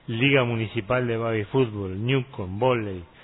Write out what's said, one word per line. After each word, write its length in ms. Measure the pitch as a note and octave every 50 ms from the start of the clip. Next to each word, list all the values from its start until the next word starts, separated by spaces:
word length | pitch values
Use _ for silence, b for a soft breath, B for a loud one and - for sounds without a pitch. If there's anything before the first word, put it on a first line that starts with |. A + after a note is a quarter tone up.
| b -
Liga 340 | A2+ A2+ B2+ C#3 C#3 C3+ B2
Municipal 640 | A#2+ A#2 A2+ A2+ G2 - A#2 G2+ G2 B2 B2+ B2+
de 100 | A#2+ A#2
Baby 280 | A2+ A2+ A2+ A2+ A2 G#2
Fútbol, 600 | - - C3+ C3 A2+ G#2+ G#2 G2 F#2 F#2 G2 A2
Newcom, 540 | B2 C3+ C3+ B2 - - - G2+ F2+ F#2+ G#2
vóley, 460 | A#2+ B2+ B2 A#2 G#2+ G2+ F#2+ F2+ E2+ - B B